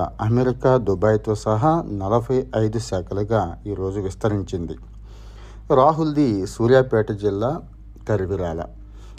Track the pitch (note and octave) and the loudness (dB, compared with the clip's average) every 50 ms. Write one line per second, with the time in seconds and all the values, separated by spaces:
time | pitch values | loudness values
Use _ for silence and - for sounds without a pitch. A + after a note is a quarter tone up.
0 | - - - - G#2+ G#2+ A#2 B2 B2+ B2+ A#2+ B2 - C3+ B2+ B2+ A2 G2 G2 F2 | 2 0 -4 -4 -2 0 2 2 2 2 0 2 2 4 4 4 4 0 0 2
1 | G2 G#2+ A2 G#2+ - A2+ G#2+ G#2 - G#2+ G#2+ G#2+ B2+ D#3+ D#3+ E3+ - G#2 G#2 G2+ | 4 4 4 2 2 -2 -4 -2 0 0 0 2 2 2 2 0 -2 -4 -6 -6
2 | F#2+ G2 A2 A#2+ A#2+ A#2+ C3 B2+ B2+ - - A2+ A2 G#2+ A2 A2+ G#2+ - G2 F#2 | -2 0 0 0 2 2 0 0 0 -2 0 0 0 0 0 -2 -4 -4 -4 -4
3 | F2 - F#2+ G2 G#2 G2+ A2+ G#2+ F#2+ E2+ E2 - - G2+ G2+ F#2 F#2+ F#2+ F#2+ G#2 | -4 -4 -4 -4 -2 0 0 0 0 -2 -4 -8 -8 -8 -6 -4 -4 -4 -4 -4
4 | F#2+ F#2+ F#2 - - A2 G#2+ G2+ F#2 - G2 F2 E2+ - - - - - - - | -4 -6 -4 -2 -2 0 0 -2 -2 -4 -6 -6 -6 -6 -8 -12 -14 -18 -18 -18
5 | - - - - - - - - - - - - - - D3+ C3 C3 D3+ D#3+ D3+ | -18 -18 -18 -18 -18 -18 -18 -18 -18 -18 -18 -10 -4 2 4 6 6 6 6 4
6 | D#3+ D#3 D3 D3 D3 B2 G#2 G2 F#2 G2 - - A2+ A#2 C3 C3 C3 B2+ A2+ A2 | 0 0 2 2 2 2 2 0 -2 -4 -2 0 4 6 6 6 6 4 2 2
7 | G#2 - G#2+ F#2+ G#2 G2+ G2 G2+ A2 B2+ D#3+ F3 - - - - - - - - | 2 0 -2 -2 -2 0 0 0 0 -2 -2 -4 -8 -14 -18 -20 -20 -20 -20 -10
8 | - - A2 G2 F#2+ F2 G2 F#2 F2+ E2+ D#2+ E2 E2+ - - - - - - - | -4 -2 -2 0 0 -2 -2 -2 -2 -4 -4 -6 -8 -10 -12 -18 -20 -20 -20 -20
9 | - - - | -20 -20 -18